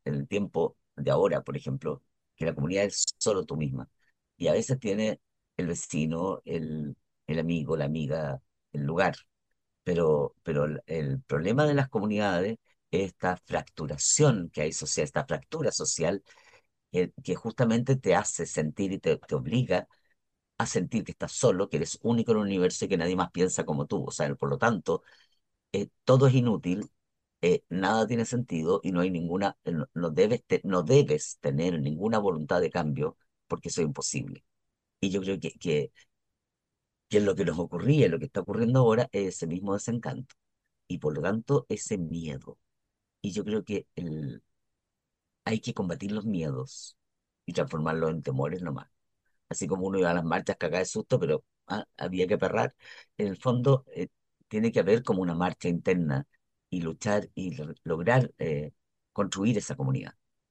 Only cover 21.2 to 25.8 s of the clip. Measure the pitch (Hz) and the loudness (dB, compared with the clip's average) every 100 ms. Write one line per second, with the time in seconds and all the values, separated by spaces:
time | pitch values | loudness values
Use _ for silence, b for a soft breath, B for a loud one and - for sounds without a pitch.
21.2 | 78 - 120 92 101 73 80 - 110 117 | -8 2 4 4 0 -2 -2 -2 0 2
22.2 | 117 107 101 95 90 - 95 90 85 92 | 2 2 2 2 2 0 -2 0 0 0
23.2 | 87 87 92 - 80 71 73 98 - - | -2 0 0 0 -2 -4 -2 -4 -4 -2
24.2 | 71 69 69 69 117 101 - - b b | -2 -2 -2 0 2 2 0 -2 b b
25.2 | b b _ _ _ 98 | b b _ _ _ -6